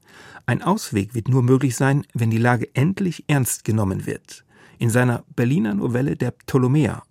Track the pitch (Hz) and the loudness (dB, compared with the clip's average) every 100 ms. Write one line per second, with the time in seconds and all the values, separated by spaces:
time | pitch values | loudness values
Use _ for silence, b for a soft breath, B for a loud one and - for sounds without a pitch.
0 | _ B B B B 120 - 214 - 196 | _ B B B B -2 -2 -2 -2 -4
1 | 104 120 110 131 123 131 139 - 135 143 | -2 -4 0 2 4 2 2 0 0 0
2 | - - 113 113 120 123 123 - 151 190 | -2 -2 0 2 2 2 0 0 0 0
3 | 185 - - 147 123 - - 110 98 98 | -4 -4 -2 0 0 -4 -2 0 0 -4
4 | - - - - _ b b b 120 117 | -6 -10 -12 -20 _ b b b 0 2
5 | 123 117 - - 120 156 214 202 135 120 | 2 0 -4 -2 0 0 0 -2 -2 -2
6 | 143 - 123 - - 139 127 151 117 - | -2 -2 -4 -6 -2 0 2 2 0 -2
7 | - | -12